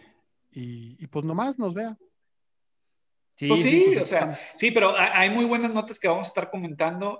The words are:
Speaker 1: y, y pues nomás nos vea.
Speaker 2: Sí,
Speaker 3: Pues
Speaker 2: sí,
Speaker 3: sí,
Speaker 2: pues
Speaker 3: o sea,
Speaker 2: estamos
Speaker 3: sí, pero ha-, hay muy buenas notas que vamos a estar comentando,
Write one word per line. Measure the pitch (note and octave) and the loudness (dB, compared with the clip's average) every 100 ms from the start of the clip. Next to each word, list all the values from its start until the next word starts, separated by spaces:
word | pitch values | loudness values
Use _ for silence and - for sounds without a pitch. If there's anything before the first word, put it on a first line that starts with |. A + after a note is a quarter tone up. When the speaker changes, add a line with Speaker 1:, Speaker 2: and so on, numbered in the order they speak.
| _ _ _ _ _ | _ _ _ _ _
Speaker 1:
y, | - A#2+ A#2 A2+ B2+ | -14 -12 -12 -16 -18
y | D#3 | -10
pues | D3+ D#3+ | -6 -4
nomás | F3 C4 C4 | -2 -4 -4
nos | G3 | -6
vea. | F3+ A3+ G#3+ _ _ _ _ _ _ _ _ _ _ _ _ _ - | -6 -8 -12 _ _ _ _ _ _ _ _ _ _ _ _ _ -6
Speaker 2:
Sí, | C#3+ | 2
Speaker 3:
Pues | D#3+ | 4
Speaker 2:
sí, | B3 | 6
Speaker 3:
sí, | E4+ F#4+ | 6 6
Speaker 2:
pues | C4+ | 4
Speaker 3:
o | E3+ | 0
sea, | F3 | 0
Speaker 2:
estamos | D#3 C#3+ - - | -2 -6 -12 -2
Speaker 3:
sí, | A#3 | 0
pero | A3+ G3 G3 | 4 4 4
ha-, | F#3 F#3 | 2 2
hay | G3 | 2
muy | A3+ A#3 | 2 0
buenas | A#3 A#3 | 0 0
notas | A3 G#3+ - | -2 -6 -2
que | F#3 | 0
vamos | F3+ F#3 | 0 -2
a | |
estar | F#3+ F3 | -6 -6
comentando, | F#3+ E3+ D3 E3 F3+ G3+ | -8 -10 -2 -2 -2 -6